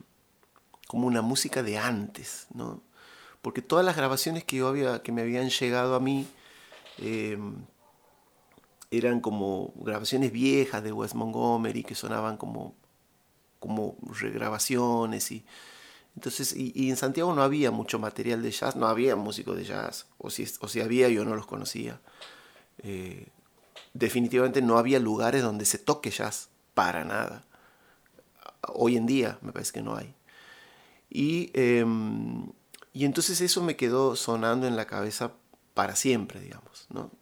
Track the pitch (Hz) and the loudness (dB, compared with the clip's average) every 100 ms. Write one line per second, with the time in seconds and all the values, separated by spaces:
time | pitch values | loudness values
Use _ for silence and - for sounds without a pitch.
0 | - _ _ _ _ _ _ - - 117 | -20 _ _ _ _ _ _ -20 -8 0
1 | 127 120 113 139 151 135 113 104 117 113 | 2 2 2 0 0 -2 -2 0 0 -2
2 | 101 - 135 - - - 117 110 _ _ | -4 -10 -12 -14 -14 -12 -10 -12 _ _
3 | - - - - 120 127 - 160 185 156 | -20 -20 -20 -10 -8 -6 2 4 4 4
4 | 135 135 - 165 - 131 127 139 131 117 | 2 2 -2 -4 -2 0 2 2 2 0
5 | - 117 117 120 127 - 123 123 127 127 | -2 -2 0 0 0 0 2 2 2 2
6 | 131 139 135 - - - - - - - | 2 0 -2 -12 -20 -20 -20 -20 -20 -10
7 | 107 110 107 104 104 104 101 _ _ _ | -4 -2 -4 -6 -8 -10 -16 _ _ _
8 | _ _ _ _ _ _ _ _ - 117 | _ _ _ _ _ _ _ _ -4 0
9 | 120 120 117 104 98 95 92 - 110 107 | 2 0 -2 -2 -2 -2 -6 -8 -6 -4
10 | 107 131 135 113 131 139 131 107 107 107 | -2 0 0 2 2 4 2 -2 -6 -6
11 | 110 120 113 117 120 117 113 113 110 - | -6 -4 -4 0 2 2 0 -4 -6 -8
12 | - 110 110 107 101 110 - - _ _ | -6 -4 -4 -6 -8 -8 -10 -16 _ _
13 | _ _ _ _ _ - - 110 104 - | _ _ _ _ _ -14 -6 -4 -4 -8
14 | - 104 107 110 110 107 - 127 120 117 | -14 -6 -6 -4 -4 -2 0 2 2 2
15 | 113 110 - 113 - - - - - - | 0 -2 -6 -8 -14 -20 -20 -20 -20 -20
16 | _ - 135 - 135 135 127 120 131 127 | _ -10 -8 -4 -4 -4 -4 0 0 2
17 | 135 139 175 156 135 147 135 110 113 113 | 0 0 2 4 4 4 2 2 -2 -2
18 | 107 - 113 117 117 107 120 135 113 110 | -4 -4 -2 -2 -2 -2 -2 0 2 4
19 | 127 104 104 - - 92 95 98 107 - | 4 2 -2 -6 -6 -6 -6 -6 -6 -8
20 | - - - - - - 104 117 113 123 | -14 -14 -10 -8 -8 -8 -6 -4 0 4
21 | 127 110 107 110 107 104 104 113 117 120 | 6 6 0 -2 -6 -8 -8 -8 -8 -10
22 | - - - - - - _ - 98 95 | -18 -20 -20 -20 -20 -20 _ -16 -10 -10
23 | 92 95 - _ _ _ _ - - 123 | -10 -12 -16 _ _ _ _ -20 -14 -2
24 | 117 123 120 123 127 127 123 120 120 135 | 0 2 4 4 4 4 6 6 6 4
25 | 117 107 113 135 120 104 104 104 - 147 | 4 2 2 2 2 0 0 0 2 0
26 | - - 107 - - _ _ - 92 87 | 0 -4 -4 -6 -12 _ _ 2 2 2
27 | 80 104 113 110 - _ _ _ _ _ | -4 -4 -4 -6 -18 _ _ _ _ _
28 | _ _ - _ - - - - 120 120 | _ _ -20 _ -20 -12 -8 2 4 4
29 | 113 135 113 101 - - - 113 110 110 | 4 2 2 -2 -10 -8 -6 -6 -6 -8
30 | - - _ - - - - - - _ | -10 -16 _ -20 -20 -20 -20 -20 -20 _
31 | - - 143 170 175 - 123 120 117 113 | -10 -2 0 0 -2 2 6 6 4 2
32 | 107 110 113 117 - - _ - - 139 | 0 -4 -4 -6 -10 -14 _ -20 -14 -2
33 | 143 160 165 175 180 185 175 147 120 123 | 0 2 0 2 2 2 2 2 2 4
34 | 135 117 - 117 113 123 127 113 107 101 | 4 2 0 2 2 2 2 0 -2 -4
35 | 104 104 120 - _ _ _ - 98 98 | -4 -4 -6 -8 _ _ _ -2 0 2
36 | 135 120 98 98 95 - - - - - | 2 2 0 -10 -14 -16 -20 -20 -14 -12
37 | - - | -12 -12